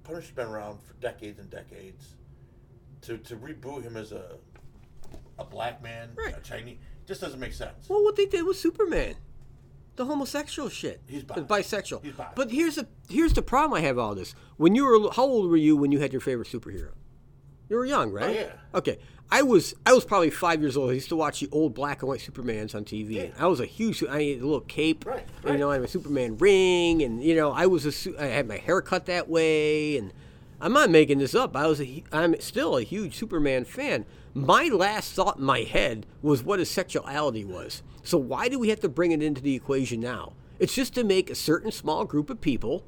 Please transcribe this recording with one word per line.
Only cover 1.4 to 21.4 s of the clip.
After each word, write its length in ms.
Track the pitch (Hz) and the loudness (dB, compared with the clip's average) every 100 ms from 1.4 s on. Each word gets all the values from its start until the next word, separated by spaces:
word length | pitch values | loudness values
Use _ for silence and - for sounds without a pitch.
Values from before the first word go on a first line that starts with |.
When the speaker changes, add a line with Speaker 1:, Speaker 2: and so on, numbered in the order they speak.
| 98 | -18
Speaker 1:
decades. 640 | 98 - - 95 90 - - - - - - - - - - | -18 -18 -20 -20 -20 -20 -20 -20 -20 -20 -20 -20 -20 -20 -20
To, 160 | - 113 | -14 -12
to 180 | - 117 | -12 -16
reboot 460 | 135 156 127 143 | -16 -14 -12 -12
him 140 | 117 113 | -12 -12
as 140 | 104 | -12
a, 240 | 101 90 78 - - - - - - - - - - | -14 -16 -20 -20 -20 -20 -20 -20 -14 -14 -14 -18 -16
a 40 | - | -14
black 360 | 104 113 120 | -8 -10 -10
man, 280 | 117 117 117 - | -16 -16 -16 -12
Speaker 2:
Right. 220 | 440 - | -10 -10
Speaker 1:
a 40 | |
Chinese, 360 | - 117 113 - - - - | -14 -14 -14 -18 -18 -20 -14
just 120 | 190 | -12
doesn't 180 | 175 131 | -10 -10
make 140 | - | -12
sense. 360 | - - - - | -10 -12 -14 -2
Speaker 2:
Well, 140 | 403 | 2
what 120 | 415 415 | 4 4
they 100 | 403 | 2
did 180 | 370 339 | 2 0
with 120 | 359 | 0
Superman, 580 | 330 330 392 180 117 - - - - - - - - - | -2 0 0 2 -2 -6 -16 -20 -20 -20 -20 -20 -20 -8
the 100 | 254 | -4
homosexual 640 | 294 262 285 294 - 262 | -4 -4 -6 -8 -8 -8
shit, 320 | - 147 - - | -8 -10 -10 -14
Speaker 1:
He's 160 | 143 | -16
bi. 120 | - - | -10 -10
Speaker 2:
the 60 | |
bisexual. 640 | 156 208 190 208 - 123 | 0 0 0 -6 -6 -12
Speaker 1:
He's 100 | 143 | -12
bi. 140 | - - - | -14 -12 -4
Speaker 2:
But 160 | 262 | -2
here's 240 | 247 330 311 | 0 0 0
the, 120 | 247 - - | -8 -14 -6
here's 240 | 214 330 | 2 4
the 80 | - | 4
problem 360 | - 254 302 208 | 4 2 2 2
I 40 | 151 | 0
have 120 | 123 | 0
all 160 | 110 | -2
this. 220 | 101 90 - - - | -4 -10 -14 -20 4
When 180 | 160 214 | 6 6
you 100 | 277 | 8
were, 260 | 220 208 | 6 6
how 120 | - | 2
old 260 | 269 247 185 | 2 4 4
were 80 | 165 | 6
you 180 | 151 151 | 6 6
when 160 | 143 | 4
you 80 | 143 | 2
had 120 | 143 | 0
your 100 | 131 | -2
favorite 260 | 139 127 107 | -4 -4 -6
superhero? 440 | 156 - 95 76 - - - - - - - - | -10 -10 -10 -10 -12 -18 -20 -20 -20 -20 -20 -6
You 80 | 220 | -4
were 80 | 254 | 0
young, 260 | 277 120 | 0 0
right? 140 | 98 139 | -2 -4
Speaker 1:
Oh, 140 | 427 | -2
yeah. 120 | - - - - | -6 -10 -6 -2
Speaker 2:
Okay. 240 | 160 - - - - | -2 -6 -10 -20 0
I 100 | 226 | 2
was, 300 | 277 208 - - - | 6 6 4 -2 6
I 80 | |
was 120 | 254 - | 6 6
probably 240 | 202 165 | 2 2
five 320 | - 175 160 | 2 0 2
years 140 | 151 131 | 0 0
old. 140 | 127 | 0
I 20 | |
used 160 | 123 - | -2 -2
to 60 | 165 | 0
watch 240 | 151 | 0
the 100 | - | -2